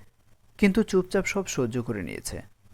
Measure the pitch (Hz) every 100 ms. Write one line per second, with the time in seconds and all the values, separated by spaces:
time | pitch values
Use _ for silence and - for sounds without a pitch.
0 | - _ _ _ _ - 202 208 214 185
1 | 175 196 180 196 185 - 123 123 117 107
2 | 76 50 - 87 - _ -